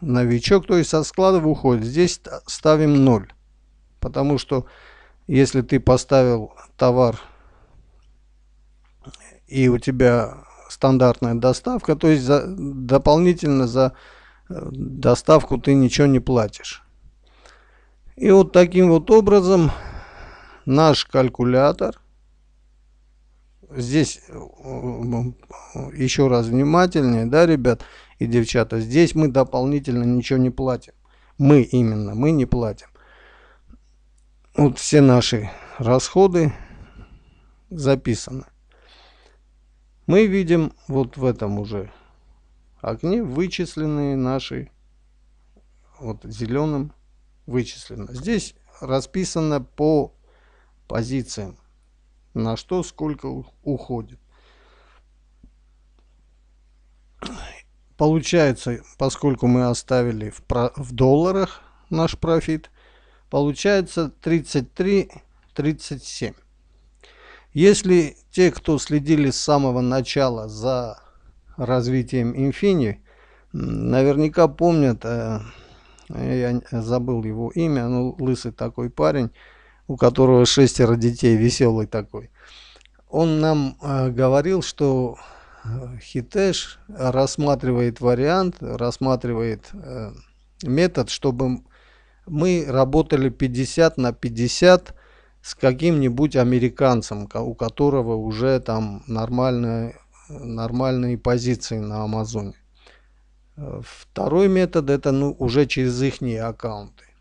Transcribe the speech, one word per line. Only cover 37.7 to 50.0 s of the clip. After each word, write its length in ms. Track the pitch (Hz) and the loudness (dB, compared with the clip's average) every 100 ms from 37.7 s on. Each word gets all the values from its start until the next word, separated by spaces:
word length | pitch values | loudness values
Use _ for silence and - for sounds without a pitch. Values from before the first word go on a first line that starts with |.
| 165 135 139 135 135 - 131 - _ _ _ _ _ _ _ _ _ _ _ _ _ _ _ - | -4 -2 -2 -2 -6 -8 -14 -16 _ _ _ _ _ _ _ _ _ _ _ _ _ _ _ 0
Мы 180 | 185 214 | 2 4
видим 480 | 196 170 170 156 - - | 2 2 0 0 -6 -6
вот 260 | 135 120 139 | -4 -4 -4
в 80 | |
этом 360 | 127 113 104 104 | -4 -2 -6 -6
уже 340 | 104 104 104 - _ _ _ _ _ _ _ _ | -8 -10 -12 -16 _ _ _ _ _ _ _ _
окне 420 | 113 113 165 233 | -10 -6 -4 -2
вычисленные 920 | 180 135 180 - 165 156 156 147 143 135 | -2 -4 -4 -4 -8 -6 -4 -2 -2 -2
наши, 540 | 127 131 - 127 135 _ _ _ _ _ _ _ _ _ _ _ _ - | -2 -4 -6 -10 -12 _ _ _ _ _ _ _ _ _ _ _ _ -16
вот 260 | 120 107 113 | -14 -14 -14
зеленым 640 | 107 113 135 156 143 147 - _ _ _ _ - | -10 -6 -4 -2 -4 -8 -14 _ _ _ _ -8
вычислено. 640 | 123 113 - - 110 98 | -6 -6 -10 -18 -16 -14
Здесь 440 | 123 180 220 - - _ _ | -10 -6 -4 -6 -14 _ _
расписано 800 | 131 131 - 185 170 165 156 143 | -4 -4 -4 -6 -4 -2 -2 -2
по 520 | 120 - 151 151 | -6 -2 0 2